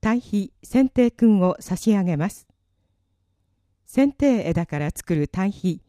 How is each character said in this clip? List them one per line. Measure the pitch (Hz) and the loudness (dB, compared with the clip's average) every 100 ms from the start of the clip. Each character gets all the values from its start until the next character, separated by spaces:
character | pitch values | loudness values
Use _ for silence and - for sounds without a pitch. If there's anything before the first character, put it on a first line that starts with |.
堆 | 220 240 | -2 -2
肥、 | - 202 196 _ | -2 -6 -6 _
剪 | - 262 262 | -4 0 2
定 | - 240 | 2 0
訓 | - 233 208 | 4 4 4
を | 180 - | 2 -2
差 | - 185 | -6 -4
し | - | 0
上 | 208 | 0
げ | 180 156 | 0 -2
ま | 175 | -4
す。 | - _ _ _ _ _ _ _ _ _ _ _ _ _ _ _ | -8 _ _ _ _ _ _ _ _ _ _ _ _ _ _ _
剪 | - 277 | 0 0
定 | - 285 233 - | 2 0 2 0
枝 | 165 170 | -4 -4
か | 147 | -4
ら | 147 | -6
作 | - - | -8 -4
る | 165 147 | -2 -2
堆 | - 190 | -2 -4
肥 | 196 185 160 | -2 -4 -4